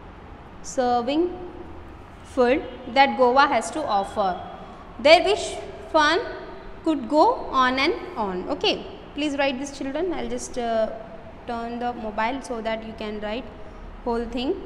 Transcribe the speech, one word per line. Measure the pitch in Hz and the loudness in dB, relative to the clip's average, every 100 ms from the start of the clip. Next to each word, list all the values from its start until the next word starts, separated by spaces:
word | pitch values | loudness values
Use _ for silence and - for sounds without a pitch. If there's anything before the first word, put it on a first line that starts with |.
| - - - - - - | -16 -16 -16 -18 -16 -14
serving | - - 247 240 233 294 359 - 359 - - - - - - - | -8 0 2 2 2 2 2 0 -10 -12 -14 -14 -14 -16 -18 -18
food | - - 247 294 - - - | -8 4 4 4 0 -10 -2
that | 240 277 - | 4 4 6
Goa | 247 262 285 | 6 8 6
has | 247 - | 4 0
to | 311 | -4
offer. | 294 202 196 - 196 180 - - - - - - | 0 0 0 0 0 0 -6 -12 -14 -16 -16 0
They | 254 339 | 8 8
wish | 339 403 - - - - - | 8 2 0 -8 -10 -12 0
fun | 320 294 349 - - - - - - | 4 6 4 0 -8 -12 -12 -14 -4
could | 339 294 226 | 0 0 2
go | 294 415 - - | 6 6 6 0
on | 262 254 262 | 2 2 4
and | 294 480 - 247 | 2 0 -4 -4
on. | 202 180 - | -2 -2 -4
Okay, | 277 415 220 - - - | 0 0 0 -4 -14 -14
please | - 302 277 | -4 -2 2
write | 277 254 | 0 0
this, | 285 - | -6 -6
children. | 269 285 370 | -6 -2 -2
I'll | 269 240 | -2 -4
just, | 247 - 254 | -4 -6 -4
uh, | 233 226 220 - - - - - - | 0 2 0 -2 -12 -14 -16 -16 -8
turn | 233 233 240 | -6 -4 -4
the | 240 | -4
mobile | 233 220 208 220 269 | -4 -6 -2 0 -2
so | 254 233 | -6 -6
that | 226 220 220 | -4 -4 -6
you | - | -8
can | 214 214 | -8 -6
write | 208 226 - - - - - - | -6 -6 -8 -14 -14 -14 -14 -8
whole | 247 233 233 | -2 -2 -2
thing. | 247 262 392 | -4 -2 -2